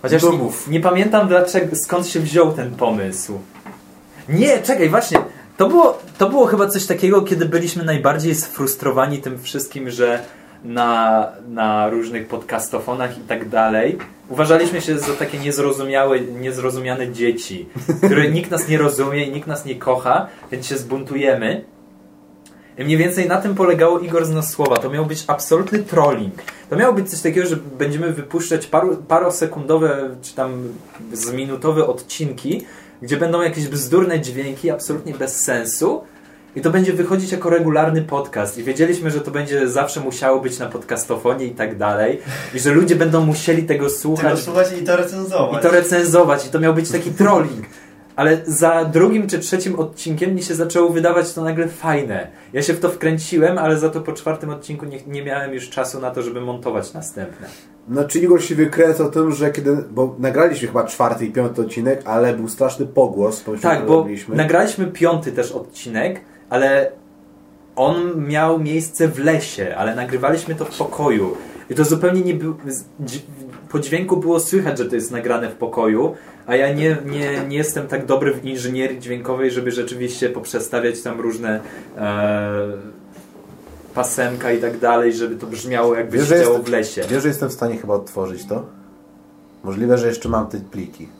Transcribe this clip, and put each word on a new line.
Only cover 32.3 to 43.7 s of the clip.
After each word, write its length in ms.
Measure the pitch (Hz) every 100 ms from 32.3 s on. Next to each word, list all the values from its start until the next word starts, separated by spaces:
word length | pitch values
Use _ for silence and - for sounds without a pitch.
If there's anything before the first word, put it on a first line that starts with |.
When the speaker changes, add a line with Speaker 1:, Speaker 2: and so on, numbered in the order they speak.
| 131 - 196 - - - -
Speaker 1:
gdzie 160 | 123 143
będą 240 | 165 170
jakieś 260 | 170 156 143
bzdurne 520 | 143 127 170 180 165
dźwięki, 500 | 131 127 139 135 120
absolutnie 420 | - - 151 -
bez 280 | 135 131 -
sensu. 600 | - 120 110 - 170 311 - - - - - 135
I 60 |
to 80 | 151
będzie 240 | 185 185
wychodzić 380 | 165 170 190 185
jako 180 | 180 170
regularny 520 | 170 160 151 160 160
podcast. 560 | 156 139 - 110 101 120
I 60 |
wiedzieliśmy, 480 | 131 135 170 175 156
że 100 | 147
to 100 | 139
będzie 360 | 143 143 139 127
zawsze 300 | 135 135 -
musiało 400 | 135 123 135 131
być 180 | 127 123
na 60 | 117
podcastofonie 800 | - - 113 - 117 120 131 127
i 60 |
tak 260 | 120 110 104
dalej. 420 | 104 104 110 - - - -
I 60 | 127
że 120 | 135
ludzie 220 | 147 185 160
będą 300 | 165 160 156
musieli 380 | 151 - 165
tego 260 | 160